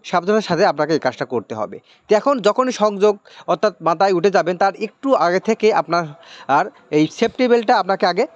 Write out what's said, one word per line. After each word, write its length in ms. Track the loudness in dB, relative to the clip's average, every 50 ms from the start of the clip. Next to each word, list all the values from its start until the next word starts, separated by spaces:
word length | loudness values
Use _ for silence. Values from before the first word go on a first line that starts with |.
| _ -2
সাবধানের 360 | -2 -2 0 2 0 0 0 -2
সাথে 160 | 0 2 2
আপনাকে 260 | 2 2 0 0 0 0
এই 80 | 0 0
কাজটা 200 | -2 -4 -4 -8 -4
করতে 220 | -4 -6 -6 _ -8
হবে। 220 | -8 -8 -8 -10 -18 _ _ _ _ _ _
তো 20 | 0 2
এখন 140 | 2 0 -2 2 0
যখনই 280 | 0 0 2 -2 -2 0 0
সংযোগ 320 | 0 0 0 2 2 0 0 -2 _ -20 -20 -16 -4 -4
অর্থাৎ 200 | -2 0 0 -4 -4 _ -2 -2
মাথায় 240 | 0 2 2 0 2 2
উঠে 120 | 0 2
যাবেন, 240 | 2 2 0 0 0
তার 180 | 0 0 0 0 -4 -10
একটু 220 | -10 _ _ -2 -2 0 2 2
আগে 140 | 0 0 0
থেকে 280 | 0 -2 -2 _ 2 2 2 2
আপনার 240 | 0 0 -2 -4 -4 -6 -12 -20 -20 -20 -20 -18 -2 0
আর 160 | 2 2 2 -2 _ _ _ _
এই 140 | 0 0 0 0 0 -2
সেফটি 260 | -4 -2 0 -2 2 2
বেল্টটা 260 | 2 2 2 2 0 0
আপনাকে 220 | 0 -2 -2 0 0
আগে 180 | -2 0 0 -4 -4 -4